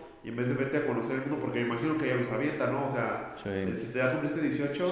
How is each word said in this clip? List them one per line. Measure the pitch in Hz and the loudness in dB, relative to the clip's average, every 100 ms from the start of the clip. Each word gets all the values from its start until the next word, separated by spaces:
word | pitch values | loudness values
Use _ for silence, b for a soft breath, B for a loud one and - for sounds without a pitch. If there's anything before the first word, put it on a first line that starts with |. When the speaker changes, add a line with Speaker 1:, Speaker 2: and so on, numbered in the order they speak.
| B B | B B
Speaker 1:
y | 117 | -8
en | 117 | -2
vez | 123 | 0
de | 127 | 2
vete | 135 147 | 2 2
a | - | 2
conocer | 123 117 135 | 0 0 -2
el | |
mundo", | 135 147 | 0 -2
porque | 127 120 | 0 0
me | 120 | 0
imagino | 120 156 156 | 2 2 2
que | 135 | 2
ya | 123 | 2
los | 120 | 0
avienta, | 113 147 151 123 | 0 0 0 0
¿no? | 135 135 | 0 0
O | |
sea, | 131 113 101 - - | 0 0 -2 -6 -8
Speaker 2:
Sí. | 101 | -4
Speaker 1:
el, | 98 95 - | 0 0 -2
si | 117 | -2
ya | 120 127 | 0 2
cumpliste | 151 147 165 | 2 0 0
dieciocho, | 143 135 139 - 180 | 0 2 0 0 0